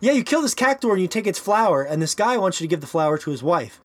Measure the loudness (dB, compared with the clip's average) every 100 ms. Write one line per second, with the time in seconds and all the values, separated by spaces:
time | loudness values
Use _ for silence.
0 | 2 2 2 0 0 0 0 0 0 0
1 | 0 0 -2 -4 0 2 4 2 0 -2
2 | -2 0 0 2 0 -2 -4 -4 -2 0
3 | 0 0 -4 -4 0 0 -2 -12